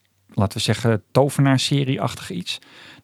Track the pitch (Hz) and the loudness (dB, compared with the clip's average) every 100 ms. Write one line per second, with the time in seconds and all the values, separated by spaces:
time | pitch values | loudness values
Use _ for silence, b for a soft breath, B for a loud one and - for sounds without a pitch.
0 | _ _ _ - 95 113 - 117 117 107 | _ _ _ -2 -2 0 -2 0 0 0
1 | - 127 139 - 139 131 - 143 131 139 | 0 2 2 2 2 2 2 -2 -2 -2
2 | 127 - - 175 - - B B B B | -4 -6 -10 -10 -10 -12 B B B B